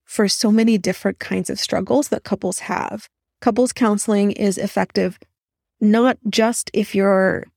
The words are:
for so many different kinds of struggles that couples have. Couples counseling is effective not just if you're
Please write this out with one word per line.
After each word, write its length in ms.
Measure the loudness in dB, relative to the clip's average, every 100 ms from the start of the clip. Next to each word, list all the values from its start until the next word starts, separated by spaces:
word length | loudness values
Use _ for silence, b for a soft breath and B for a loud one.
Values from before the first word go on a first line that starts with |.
for 240 | _ -2 0
so 240 | 0 2
many 260 | 4 4 2
different 420 | 0 -4 -4 -6
kinds 300 | -6 -4 -4
of 100 | -6
struggles 500 | -4 -4 0 0 0
that 140 | -4
couples 360 | -4 -6 -4 -6
have. 480 | -6 -6 -6 -10 -16 _ _ _
Couples 320 | -2 2 0
counseling 600 | 2 0 0 0 2 2
is 260 | 0 -2 -2
effective 640 | -4 -2 -2 -2 -2 -6 _ _ _ _ _ 0
not 380 | 2 4 4 2 -4
just 440 | 0 0 0 -4
if 220 | -4 -2 0
you're 500 | 2 4 2 0 -6